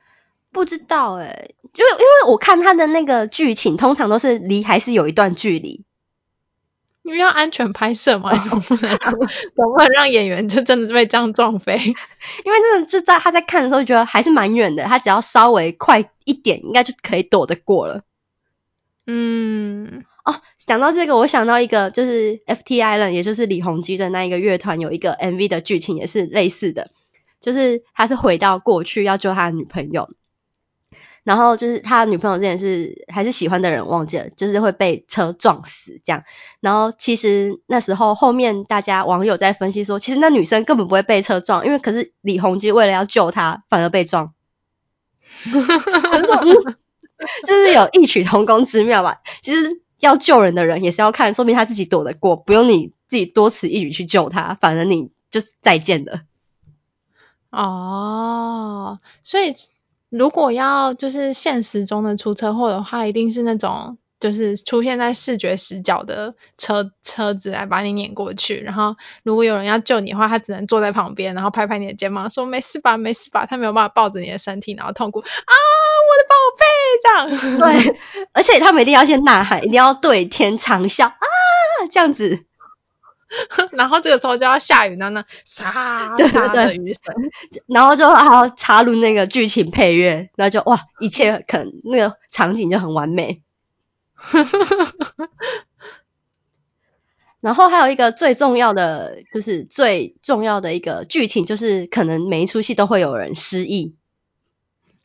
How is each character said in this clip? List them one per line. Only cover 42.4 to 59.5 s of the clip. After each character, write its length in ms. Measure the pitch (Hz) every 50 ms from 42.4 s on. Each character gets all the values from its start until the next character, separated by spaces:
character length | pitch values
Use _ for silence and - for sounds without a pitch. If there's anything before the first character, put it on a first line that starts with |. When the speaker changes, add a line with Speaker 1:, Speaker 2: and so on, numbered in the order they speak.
Speaker 1:
弘 180 | 180 185 185 196
基 140 | 208 214
为 140 | 208 233 214
了 60 | 196
要 120 | 190 185 202
救 260 | 202 - 262 240 196
她， 320 | - 202 170 160 170 - _ _
反 140 | 208 170
而 80 | 170 170
被 160 | 185 185 175
撞。 260 | 165 185 165 156 156 - _ _ _ _ _ _ _ _ _ _ _ _ _ _ _ _ _ _ _ - - -
Speaker 2:
<laughs> 80 | 233
Speaker 1:
我 640 | 240 277 247 294 339 320 - 403 370 330 - 349 339 311
就 80 | 359
说， 100 | - -
嗯， 400 | - 294 339 381 - 330 262 226 - _ _ _ _ _ _ _ _ 311 - - 480 -
就 60 | 370
是 220 | 403 403 392 381 349
有 160 | 254 254 -
异 140 | - 370 311
曲 180 | - - 180 180
同 220 | 175 202 202 208
工 180 | 226 220 220 262
之 200 | - - 220 208
妙 180 | 233 233 196
吧。 160 | 180 160 - - _ - - -
其 120 | - 269 294
实 280 | 320 311 311 349 349 _ _ _ _
要 180 | 294 285 262 277
救 240 | - 339 294 233
人 120 | 202 180 170
的 120 | 180 170
人 180 | 165 160 175 190
也 60 | 175
是 100 | 170 -
要 120 | 214 214
看， 200 | 214 - 247 208
说 140 | - - 247
明 80 | 233 233
他 100 | 240 220
自 80 | 220
己 140 | 226 202 180
躲 180 | 160 190 160 151
得 80 | 127
过， 240 | 156 - - 185 170
不 160 | - - -
用 160 | 208 220 247 240
你 240 | 208 165 - - - _ _ _
自 80 | 254
己 80 | 233 180
多 240 | 175 - 220 208 226
此 200 | 220 - - -
一 120 | - 214
举 100 | 170 143
去 140 | 160 - 180
救 240 | 160 - 185 147 -
他， 260 | 180 190 160 170 190 -
反 160 | - 165 160
而 80 | 165 170
你 260 | 196 180 160 131 - _ _ _ _
就 100 | - 220
是 120 | 214 - _ _
再 160 | - 208 170 160
见 260 | 156 170 175 151 139
了。 160 | - - 165 - _ _ _ _ _ _ _ _ 151 _ _ _ _ _ _ _ _ _ _ _ _ _ _ _ _
Speaker 2:
哦， 1500 | 247 214 202 190 185 180 180 185 196 196 208 214 220 220 226 233 233 233 233 233 233 226 220 208 208 202 196 196 202 - _ _ _ _
所 180 | _ - - 392
以 140 | 381 311